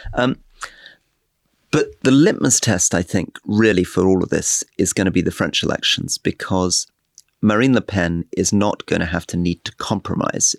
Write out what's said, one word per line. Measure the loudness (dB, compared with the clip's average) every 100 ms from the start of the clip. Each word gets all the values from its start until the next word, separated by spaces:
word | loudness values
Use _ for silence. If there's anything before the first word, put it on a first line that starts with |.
| -8
Um, | -2 -2 -2 _ -20 -18 -20 -20 -20 _ _ _ _ _ _ -2
but | -2 -2 -2
the | 4
litmus | 6 6 4 0 0
test, | 2 0 2
I | 0
think, | 0 -2 -4 -8 -2
really | 2 4 4
for | 0 2 2
all | 2
of | 0
this | -2 -2 -4 -4 -4
is | -2
gonna | 0 0
be | 0
the | -2
French | -2 -4 -2
elections, | -4 -2 -2 -2 -4 -4
because | -4 -4 -2 0 0 -2 -6 _ _ _ _ -2
Marine | 0 2 4
Le | 2
Pen | 0 -2 0 -2 -4 -4
is | 0
not | 0 0 -2 -4
gonna | -4 -2
have | -6 -6
to | -4
need | -2 -4 -8
to | -10
compromise | -6 -6 -4 -4 -4 -2 -4